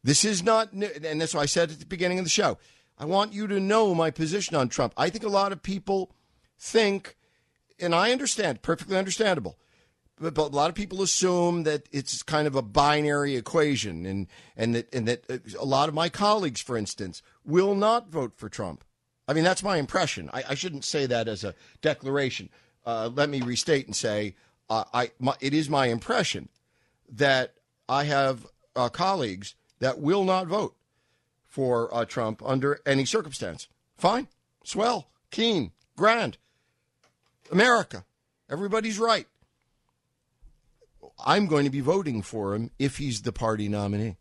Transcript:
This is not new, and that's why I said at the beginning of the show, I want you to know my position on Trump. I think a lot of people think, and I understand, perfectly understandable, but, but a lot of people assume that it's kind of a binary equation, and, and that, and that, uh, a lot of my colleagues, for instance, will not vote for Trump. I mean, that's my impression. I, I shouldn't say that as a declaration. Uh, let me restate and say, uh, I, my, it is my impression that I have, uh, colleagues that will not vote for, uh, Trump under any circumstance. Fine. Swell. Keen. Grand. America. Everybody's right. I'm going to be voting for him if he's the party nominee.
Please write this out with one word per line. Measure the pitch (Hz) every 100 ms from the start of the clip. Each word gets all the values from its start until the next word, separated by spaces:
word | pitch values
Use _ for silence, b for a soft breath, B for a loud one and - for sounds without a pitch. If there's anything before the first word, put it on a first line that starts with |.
This | 127 147
is | 214 196
not | 185 220 220
new, | 196 202 147
and | 156 156
that's | 160
why | 160
I | 143
said | 180 170
at | 160
the | -
beginning | 180 180 185
of |
the | 175
show, | - 165 98 b b b _
I |
want | 147 190 214
you | 202 214
to | 196
know | 190 214 214
my | 170 160
position | - 156 202 185
on | 156 127
Trump. | - 123 -
I | 156
think | 214
a | 214
lot | 196 196
of | 196
people | - 196 185 196 185 _ _ _ _ _
think, | - 226 208 196 - _ _ _ _ _ _ _
and | 175
I | 170 214
understand, | 262 277 - 190 123
perfectly | - 165 - 190
understandable, | 190 180 214 165 92 - _ _ _ _ _ _
but, | 160
but | 147 151
a | 143
lot | 156
of | 170
people | 202 185
assume | 185 - 185 180 175 175
that | 156 151 -
it's | 143 135 120
kind | - 156 151
of |
a | 135
binary | 113 143 143 151 147 147 143
equation, | 131 110 165 151 127 107 80 90
and, | 98 92 B B -
and | 113 117
that, | -
and | 127 113
that, | 120 -
uh, | 127 110 -
a |
lot | 139 135 151
of |
my | 156 170
colleagues, | - 202 214 170 113
for | - 120
instance, | 101 - 95 - b b
will | - 170 196
not | 196 214 233 214
vote | 156 120 _
for | 107
Trump. | - 95 73 _ _ _ _ -
I |
mean, | 156
that's | 170 185
my | 196 180
impression. | 135 185 160 - 76
I, | 127 -
I |
shouldn't | 139 185 143
say | - 156 131
that | 120 113
as | 104
a | 101 - b b
declaration. | 160 143 135 143 139 - 92 b b b -
Uh, | 117 113
let | 127 147
me | 139
restate | 120 120 - 143 -
and | -
say, | 117 104 107 b b b _
uh, | 110 -
I, | 120 123 _
my, | 127 -
it | 135
is | 147 147
my | 143 131
impression | 117 - 254 175 101 - _ _ _ _ _ _
that | 110 139 131 123 _ _ _ -
I | 135
have, | 147 139 135 123 - _ _ 127
uh, | 120
colleagues | - 185 196 120 92 101 - _ _
that | 131 127
will | 147 202
not | 190 185 180
vote | 202 175 _ _ _ _ _ _ _
for, | _ - 131 120 117
uh, | 117 113
Trump | - 110 110
under | 117 135 135 143 147
any | 135
circumstance. | 131 220 156 135 101 78 - _ _ _
Fine. | 175 233 269 _ _ _
Swell. | - 196 226 226 - _ _
Keen. | - 233 196 95 _ _ -
Grand. | 196 233 156 - _ _ _ _ _ _ _ _ _ _ -
America. | 175 247 233 165 104 - _ _ _ _
Everybody's | 147 202 220 220 208
right. | 233 226 - _ _ _ _ _ _ _ _ _ _ _ - _ _ _ _ _ - -
I'm | - 185 196
going | 151
to | 143
be | 139
voting | 131 190 160 110
for | - 113 98
him | 104 117 -
if | 135 -
he's | 147 110
the | 117
party | - 113 107 104
nominee. | 104 101 104 110 90